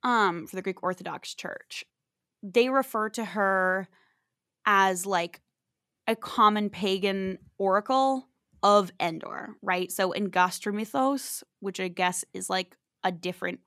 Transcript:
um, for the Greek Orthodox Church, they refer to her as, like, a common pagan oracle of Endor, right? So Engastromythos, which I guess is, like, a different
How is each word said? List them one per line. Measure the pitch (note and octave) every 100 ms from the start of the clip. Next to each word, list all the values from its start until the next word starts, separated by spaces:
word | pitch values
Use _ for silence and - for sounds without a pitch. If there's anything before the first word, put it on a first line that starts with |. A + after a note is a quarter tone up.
um, | B3+ A#3+ G3+ E3+ -
for | F#3
the |
Greek | F#3+ F3+
Orthodox | F3+ F#3 F#3 D3+ -
Church, | - - - - - - _ _ _ _ _
they | G3+ G#3 B3
refer | C4+ C4 A3 G#3+
to | G#3
her | G#3+ F#3 G3 F#3+ F#3 F#3 F#3+ _ _ _ _ _ _ _ -
as, | G3+ F#3+ F#3 F#3
like, | F#3 F3 - _ _ _ _ _ _ -
a | A3+
common | - - G#3+ G#3+ G#3
pagan | G3+ G3 F#3+ G3 G3 F#3+ F#3 - _
oracle | G3 F#3+ G#3 C4 C4+ C4 - _ _ _
of | G3+ G#3 F#3 -
Endor, | F3 E3 - - - G#3
right? | G3 F3+ F#3
So | - F#3+
Engastromythos, | - G3+ F3+ F3+ F3+ - G#3 A3 - C4 C#4 - - - _
which | G3 F#3
I | F#3
guess | F3 F3+ F3 -
is, | F#3 F#3
like, | F#3 F3+ _ _ _
a | F#3+
different | F3 F3 F3+ F3+ F3+